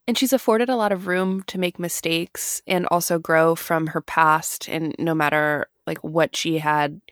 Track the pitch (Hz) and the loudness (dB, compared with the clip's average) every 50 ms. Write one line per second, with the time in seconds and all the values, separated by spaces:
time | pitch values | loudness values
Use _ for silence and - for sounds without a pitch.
0 | - - 233 - 269 247 262 247 - 247 220 220 240 254 254 233 214 208 202 180 | -6 -4 0 0 2 2 2 2 4 2 2 2 2 0 0 0 2 0 0 -2
1 | 196 180 180 185 190 190 190 190 190 - - 185 180 180 - - 170 170 - - | -2 -2 0 0 2 0 0 -2 -4 -8 -4 -2 -2 -2 -2 -4 -6 -6 -6 -4
2 | - 165 165 165 170 - - - - - - - - - 185 180 180 - 170 175 | -2 -2 -2 -2 -2 -4 -8 -10 -8 -6 -6 -8 -4 -2 0 0 2 2 0 0
3 | - - 175 165 165 - 160 160 160 165 165 - - - 170 160 160 160 - 160 | 2 0 -2 -2 2 2 4 6 6 4 4 0 -2 -2 -2 0 0 -2 -4 -6
4 | - - - 165 160 156 156 165 - - - - - - - 160 165 151 - - | -6 -2 2 4 4 4 4 2 0 -4 -8 -8 -8 -6 -6 -4 -4 -6 -4 -4
5 | 165 165 160 160 147 147 151 151 151 151 147 143 - _ _ _ - 165 165 - | -2 -2 0 2 0 2 2 2 2 2 0 -2 -4 _ _ _ -10 -8 -8 -8
6 | - 160 156 165 156 - - - - 170 160 156 151 151 151 151 147 147 156 - | -8 -4 2 2 2 2 0 -4 -4 -2 -2 0 0 2 2 2 0 -2 -4 -10
7 | _ - | _ -20